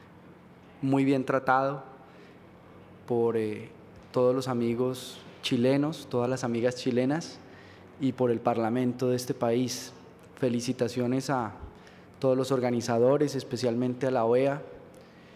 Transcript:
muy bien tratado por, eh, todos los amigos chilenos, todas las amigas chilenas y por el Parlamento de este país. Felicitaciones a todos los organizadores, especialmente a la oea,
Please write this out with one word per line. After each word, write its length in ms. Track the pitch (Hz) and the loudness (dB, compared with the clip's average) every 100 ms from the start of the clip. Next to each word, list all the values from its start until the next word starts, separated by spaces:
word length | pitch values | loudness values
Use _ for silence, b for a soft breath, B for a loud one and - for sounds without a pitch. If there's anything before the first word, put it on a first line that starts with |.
| B - - - - - - - | B -20 -20 -20 -20 -20 -20 -6
muy 240 | 135 139 | 0 2
bien 220 | 135 139 131 | 4 2 2
tratado 580 | 135 127 131 139 143 - - - B B B B - - - - - - | 0 2 2 2 -4 -12 -20 -20 B B B B -20 -20 -20 -20 -14 -4
por, 300 | 120 117 113 | 0 2 0
eh, 320 | 107 104 117 - - - - | -2 -6 -12 -18 -20 -20 -6
todos 220 | 131 127 | 2 4
los 140 | 131 127 | 2 0
amigos 720 | 120 117 120 127 127 - - - - | 0 0 0 -2 -4 -10 -16 -18 -10
chilenos, 640 | - 127 127 139 147 156 - | -2 2 4 4 0 -4 -4
todas 220 | 123 120 | -2 0
las 120 | 131 | -2
amigas 320 | 123 117 123 123 | -2 0 0 0
chilenas 640 | 131 117 127 156 - - - B B B B - | 0 2 2 0 -4 -14 -20 B B B B -4
y 120 | 135 | -2
por 180 | 123 127 | 0 2
el 100 | 117 | 2
Parlamento 680 | 120 117 113 123 123 123 127 | 0 0 0 0 -2 0 0
de 60 | 123 | 0
este 180 | 123 | -2
país. 580 | 139 120 117 123 - - - - - - - | -2 0 0 0 -6 -12 -18 -20 -20 -20 -4
Felicitaciones 920 | 131 117 117 127 117 127 123 131 131 | -2 -2 -2 -2 -2 -2 -2 -2 -2
a 240 | 131 110 98 - B B B B - | -4 -4 -8 -16 B B B B -2
todos 180 | 131 131 | 2 2
los 160 | 131 | 2
organizadores, 840 | 135 123 120 113 117 123 143 147 | 0 0 0 0 4 4 4 2
especialmente 720 | 131 - 117 120 117 127 123 131 | -2 -6 -2 0 0 -2 -2 0
a 40 | |
la 160 | 127 113 | 2 4
oea, 340 | 123 139 143 - - - B B B B | 4 4 0 -8 -18 -20 B B B B